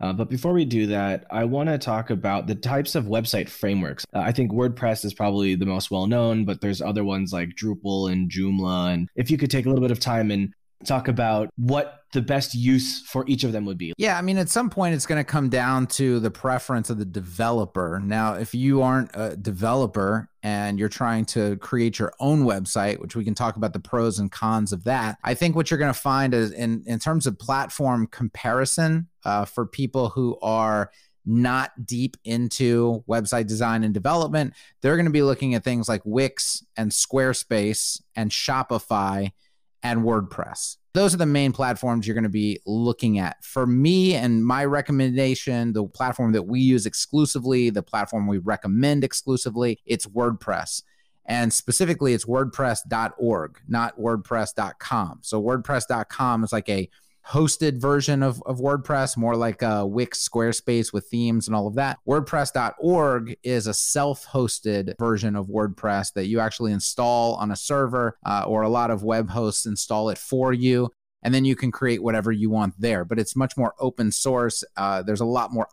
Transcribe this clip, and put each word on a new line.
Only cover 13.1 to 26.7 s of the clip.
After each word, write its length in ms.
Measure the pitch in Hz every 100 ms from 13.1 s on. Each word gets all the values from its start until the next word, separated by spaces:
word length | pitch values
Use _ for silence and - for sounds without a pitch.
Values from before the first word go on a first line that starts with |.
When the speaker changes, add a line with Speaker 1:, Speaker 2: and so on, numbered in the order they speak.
| 131 131
Speaker 1:
each 180 | 127
of 80 | 127
them 120 | 110
would 140 | 101 90
be. 160 | 82 85
Speaker 2:
Yeah, 220 | 214 175
I 40 |
mean, 140 | 185 190
at 140 | 170
some 180 | 233 240
point, 260 | - 175
it's 120 | 160 -
gonna 180 | 151
come 240 | 139 151 131
down 380 | 127 123 131 127
to 320 | - 131 120
the 100 | 110
preference 600 | - 131 127 - 120 110
of 80 | 110
the 60 |
developer. 960 | 95 98 90 87 117 117 95 95 87 92
Now, 300 | 101 110 110
if 200 | 92 110
you 280 | 123 135 139
aren't 280 | 127 131 120
a 220 | - 110 82
developer 920 | 104 92 113 131 117 104 98 110 - _
and 360 | 104 104 104 101
you're 120 | 104
trying 340 | - 120 110 110
to 300 | 117 104 98
create 420 | - 123 117 -
your 140 | 98 -
own 240 | 139 151
website, 560 | 123 98 95 107 101 104
which 160 | - 117
we 80 |
can 100 | 107
talk 220 | 101 117 107
about 160 | 107
the 80 | 87
pros 380 | - 120 117 101
and 120 | 101
cons 400 | - 110 110 101
of 140 | 95
that, 320 | 110 131 110 -
I 80 | 120
think 240 | 123 175 160
what 140 | 151
you're 80 | 156
gonna 160 | 147
find 400 | 123 143 135 135
is 180 | 120 110
in, 320 | 95 117